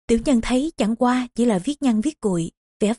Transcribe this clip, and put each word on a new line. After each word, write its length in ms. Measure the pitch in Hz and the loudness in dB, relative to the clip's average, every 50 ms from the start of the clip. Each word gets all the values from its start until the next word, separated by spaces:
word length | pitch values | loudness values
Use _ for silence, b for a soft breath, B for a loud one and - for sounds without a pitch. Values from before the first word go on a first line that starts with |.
| _ - | _ 0
Tiểu 120 | 233 226 226 | 0 0 2
nhân 160 | 311 277 226 | 2 0 2
thấy 300 | 226 - 247 254 277 330 - - | 2 0 0 0 -2 -2 -2 -2
chẳng 180 | 226 196 233 | -2 -2 0
qua 320 | - 262 247 247 254 247 240 - | 0 0 0 0 0 -2 -4 -4
chỉ 100 | - 233 | -2 0
là 140 | 240 214 180 | 0 0 0
viết 220 | 175 - 294 - | -2 -4 -4 -2
nhăn 200 | 285 262 226 214 | 0 0 0 0
viết 180 | 214 294 - - | 0 -2 -4 -4
cụi, 300 | - 208 185 170 165 170 - _ _ _ _ _ | -4 -2 -2 -2 -4 -6 -10 _ _ _ _ _
vẽ 140 | - 202 220 | -2 -2 0